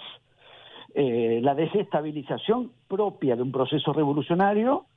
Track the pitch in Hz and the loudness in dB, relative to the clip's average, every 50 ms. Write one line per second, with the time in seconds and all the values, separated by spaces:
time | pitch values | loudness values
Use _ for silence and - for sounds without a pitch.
0 | - - - - _ _ _ _ _ - - - - - - - - - - - | -14 -18 -20 -20 _ _ _ _ _ -20 -20 -20 -20 -20 -20 -20 -20 -6 -2 0
1 | 143 127 117 117 117 113 117 117 117 143 135 143 160 156 - 208 196 - - 151 | 0 2 2 2 2 2 2 2 2 2 2 2 0 0 0 0 0 0 -2 -2
2 | 151 156 151 151 131 - 135 113 - - 220 254 247 - - _ _ - 196 190 | -2 -4 -6 -8 -6 -6 -6 -4 0 0 0 0 -2 -6 -10 _ _ -6 -2 -2
3 | 214 196 - - 156 135 120 117 127 135 131 131 131 - 156 143 - 156 139 156 | -2 -2 -2 -2 0 0 0 0 0 -2 0 0 0 0 0 -2 0 0 0 2
4 | 151 139 143 151 - - 170 180 196 202 208 208 226 254 294 370 - _ _ | 2 2 0 0 0 0 2 2 2 2 2 2 2 2 0 -2 -4 _ _